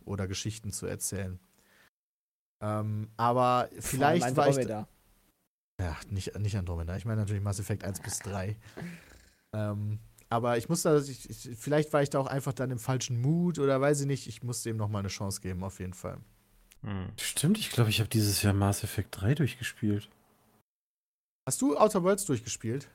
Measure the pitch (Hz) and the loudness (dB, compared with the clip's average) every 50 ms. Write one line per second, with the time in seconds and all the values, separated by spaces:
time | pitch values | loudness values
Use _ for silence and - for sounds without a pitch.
0 | - - 101 98 95 92 98 - - 110 107 - - 101 - - 92 90 95 92 | -10 -6 -4 -4 -4 -4 -4 -4 -4 -6 -6 -6 -8 -8 -8 -6 -6 -6 -6 -6
1 | - - 101 95 98 92 90 92 - _ _ _ _ _ _ _ _ _ _ _ | -6 -6 -4 -6 -6 -6 -8 -10 -14 _ _ _ _ _ _ _ _ _ _ _
2 | _ _ _ _ _ _ _ _ _ _ _ _ 104 107 107 107 107 107 107 107 | _ _ _ _ _ _ _ _ _ _ _ _ -6 -4 -2 -2 -2 -2 -4 -4
3 | 107 110 - - 117 120 120 127 123 123 123 123 - - - - - - 135 131 | -6 -8 -4 0 2 4 4 4 4 4 4 4 2 -2 -4 -8 -6 -4 0 2
4 | 143 147 170 175 - 127 131 151 143 139 135 131 120 113 110 107 - - _ _ | 4 4 4 4 2 2 2 4 4 4 4 4 0 -2 -4 -6 -8 -10 _ _
5 | _ _ _ _ _ _ _ _ _ _ _ _ _ _ _ - 92 82 76 - | _ _ _ _ _ _ _ _ _ _ _ _ _ _ _ -6 -4 -4 -4 -6
6 | - - 101 98 - - - 98 107 101 113 101 90 92 85 82 82 85 92 95 | -8 -6 -6 -6 -4 -6 -4 -2 -2 -2 0 -2 -2 -2 -4 -4 -4 -4 -6 -4
7 | 90 117 110 107 104 98 104 98 101 101 95 101 98 - 107 - 90 98 92 - | -4 -2 -2 0 0 0 0 -2 -2 -2 -2 -2 -4 -4 -4 -4 -4 -6 -6 -6
8 | - 104 - - - 98 98 98 92 104 107 110 - - - - 165 175 170 165 | -6 -6 -6 -6 -6 -6 -4 -4 -4 -4 -6 -8 -12 -16 -14 -12 -12 -12 -12 -14
9 | - - - - - _ _ _ _ _ - 107 107 104 104 104 104 107 107 110 | -18 -20 -20 -20 -20 _ _ _ _ _ -6 -4 -2 -2 -2 -2 -2 -4 -4 -6
10 | - - - - - - 117 117 120 120 120 117 113 - 170 170 - 170 151 147 | -8 -12 -20 -20 -6 -2 -2 0 2 2 2 0 0 0 0 2 4 6 6 4
11 | 139 139 127 - - - 110 - - 120 120 - - 139 147 156 151 151 - 147 | 4 0 -6 -12 -12 -14 -14 -14 -12 -12 -12 -8 -2 2 2 2 4 4 2 2
12 | 143 143 - 139 135 127 135 139 - 143 - - 127 131 127 113 - - 131 123 | 2 2 2 0 0 0 -2 -2 -2 -2 -2 -2 -2 -2 -4 -4 -2 0 0 0
13 | - - 123 117 127 143 165 170 175 175 160 147 139 135 135 131 139 147 151 143 | 0 -2 -2 0 2 4 4 4 2 2 2 2 2 4 4 4 4 4 4 4
14 | 139 139 139 127 - 120 - - 123 120 117 - - 117 110 110 104 101 107 101 | 2 0 -2 -2 -4 -8 -12 -8 -6 -6 -6 -4 -4 -4 -2 -2 -2 0 0 -2
15 | 98 95 - - 107 98 98 - - 92 92 87 92 95 - - 92 92 90 - | -2 -4 -4 -4 -4 -6 -6 -6 -6 -6 -4 -4 -4 -6 -6 -8 -8 -8 -8 -8
16 | - 92 90 87 - - _ _ _ _ _ _ _ _ - - - 107 101 95 | -8 -10 -10 -10 -14 -20 _ _ _ _ _ _ _ _ -20 -12 -8 -6 -6 -6
17 | 92 - - - - - - - 143 165 214 214 - - - 123 113 107 101 107 | -6 -8 -8 -6 -6 -6 -2 0 2 4 2 2 0 0 2 2 2 4 4 2
18 | 104 - - 110 104 101 95 - - 101 98 98 98 98 101 - - - - 113 | 0 2 2 2 4 4 2 2 4 4 4 4 4 2 2 0 -2 -4 -4 -4
19 | - - - - 95 110 151 170 143 - - - - - - - 110 104 104 104 | -4 -4 -6 -2 0 0 2 2 2 0 -2 -4 -8 -10 -6 -2 0 0 0 0
20 | - - _ _ _ _ _ _ _ _ _ _ _ _ _ _ _ _ _ _ | -2 -8 _ _ _ _ _ _ _ _ _ _ _ _ _ _ _ _ _ _
21 | _ _ _ _ _ _ _ _ _ 135 - - 262 285 - - 214 214 214 190 | _ _ _ _ _ _ _ _ _ -4 -2 2 2 2 6 8 6 6 6 6
22 | 170 185 208 202 - - 135 110 - - - - - 110 117 - - - | 4 4 4 4 2 0 0 0 0 -4 -8 -6 -4 -4 -4 -4 -6 -10